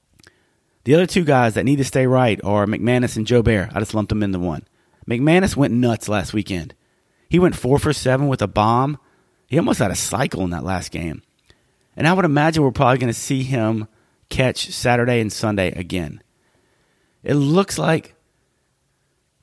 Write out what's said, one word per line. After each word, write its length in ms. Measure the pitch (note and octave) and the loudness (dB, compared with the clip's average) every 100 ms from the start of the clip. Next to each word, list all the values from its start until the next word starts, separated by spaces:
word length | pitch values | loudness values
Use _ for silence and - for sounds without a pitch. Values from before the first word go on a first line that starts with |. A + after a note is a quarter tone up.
| _ _ - _ _ _ _ _ | _ _ -20 _ _ _ _ _
The 100 | - | 2
other 120 | D#3 F3+ | 4 4
two 180 | G3 | 0
guys 300 | D3 C3 A#2+ | 4 4 4
that 100 | G#2 | 2
need 120 | A#2+ C#3+ | 0 0
to 80 | |
stay 220 | C3+ C#3 B2+ | 0 0 2
right 340 | B2+ B2+ G2 | 4 2 0
are 200 | - G#2 | 0 0
McManus 520 | G2+ A2 A2+ B2 B2 A#2 | 0 0 0 0 0 -2
and 100 | G#2+ | 0
Joe 160 | B2 | 2
Bear. 280 | A2 G#2+ E2+ | 4 2 -2
I 60 | G2 | -4
just 120 | G#2+ | -4
lumped 180 | G#2+ G#2 | -4 -2
them 120 | G#2+ | -2
into 160 | G2+ F#2 | -2 -2
one. 300 | F2 D2 - _ _ _ - | -4 -6 -12 _ _ _ -6
McManus 460 | A#2 D3 F3+ F#3+ B2+ | 0 4 4 2 0
went 180 | C#3 | 0
nuts 340 | A#2 B2 A2 - | 2 0 0 -2
last 240 | G#2 E2+ | -4 -2
weekend. 420 | G#2+ G2 F#2 E2 - _ _ _ _ - | -4 -4 -6 -8 -16 _ _ _ _ 0
He 120 | E3+ | 4
went 160 | F3+ D3+ | 4 2
four 240 | B2 C#3 | 0 2
for 120 | D3+ | 2
seven 360 | C#3+ C3 C3 C#3+ | -2 0 0 0
with 120 | B2+ | 0
a 60 | G2+ | -2
bomb. 520 | G#2 G#2+ A#2+ C#3 D3 _ _ _ _ - | 2 2 2 0 -4 _ _ _ _ -4
He 100 | C#3 | -2
almost 220 | G3 - | 0 0
had 100 | G#2 | -2
a 60 | F2+ | -2
cycle 480 | - G#2+ C#3 - | -4 -2 -4 -2
in 60 | F2+ | -4
that 120 | F2 | -4
last 300 | D2+ F#2 - | -4 -6 -6
game. 300 | E2 E2+ - _ _ _ _ _ _ _ - | -8 -8 -10 _ _ _ _ _ _ _ -2
And 100 | D3+ | 2
I 60 | |
would 120 | F#3+ | 2
imagine 380 | F3 C#3+ D#3 D#3+ | 2 2 2 2
we're 80 | C#3 | 0
probably 280 | A#2+ B2+ B2+ | 2 2 2
gonna 140 | B2 | 0
see 300 | A2+ - C3+ | -4 -4 -4
him 460 | C3 B2+ A2 A2+ A2 _ _ _ - | -2 -2 0 -2 -6 _ _ _ -10
catch 420 | A2+ C3 - - | -2 -2 -2 -8
Saturday 480 | - B2+ A#2+ A#2+ A#2+ | -4 0 0 2 0
and 140 | G#2+ | -2
Sunday 400 | - A2 G2+ F#2 | -4 -2 0 -2
again. 500 | - E2+ F#2 D#2 - _ _ _ _ _ _ _ _ _ _ | -4 -6 -6 -8 -12 _ _ _ _ _ _ _ _ _ _
It 100 | - | -2
looks 440 | C#3+ C#3+ F3 G3 - | 0 2 2 0 -2
like 360 | D#3+ D#3+ - _ _ _ _ _ _ _ _ _ _ _ _ _ | 0 0 -2 _ _ _ _ _ _ _ _ _ _ _ _ _